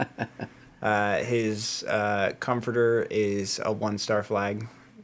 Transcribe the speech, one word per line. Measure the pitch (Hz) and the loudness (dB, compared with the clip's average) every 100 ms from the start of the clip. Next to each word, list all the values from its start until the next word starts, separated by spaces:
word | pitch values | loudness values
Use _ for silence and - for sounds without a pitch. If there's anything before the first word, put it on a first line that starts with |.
| - - 120 - - - - - | -6 -6 -8 -8 -12 -12 -20 -4
Uh, | 110 104 101 92 | 0 2 2 0
his, | 107 120 110 107 113 - - | 0 0 0 -2 -4 -4 -2
uh, | 107 104 101 98 - | 0 0 2 0 -2
comforter | - 123 113 117 117 117 - | -2 -2 0 2 4 4 2
is | 107 104 101 98 - | 0 2 0 -2 -2
a | - | -2
one-star | 107 107 104 - 107 | -2 -2 -2 0 0
flag. | 101 104 101 104 113 - - - | 0 0 0 -4 -8 -14 -20 -18